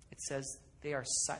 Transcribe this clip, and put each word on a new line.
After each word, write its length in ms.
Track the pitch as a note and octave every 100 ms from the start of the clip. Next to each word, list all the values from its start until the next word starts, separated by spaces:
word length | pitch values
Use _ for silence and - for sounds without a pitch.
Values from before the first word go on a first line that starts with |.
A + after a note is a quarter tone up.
| -
It 100 | -
says, 240 | - C#3 C3+ - - -
they 120 | D3
are 100 | C#3
si-, 300 | B2 - -